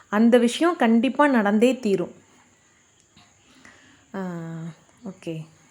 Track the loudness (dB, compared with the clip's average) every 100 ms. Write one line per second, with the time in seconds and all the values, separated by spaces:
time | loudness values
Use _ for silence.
0 | -6 0 4 4 2 0 0 2 2 2
1 | 0 2 2 2 2 2 2 0 -2 -2
2 | -4 -12 _ _ _ _ _ _ _ _
3 | _ _ _ _ _ _ -20 -20 _ _
4 | _ -12 -10 -10 -12 -12 -14 -16 _ _
5 | -18 -14 -12 -12 -12 _ _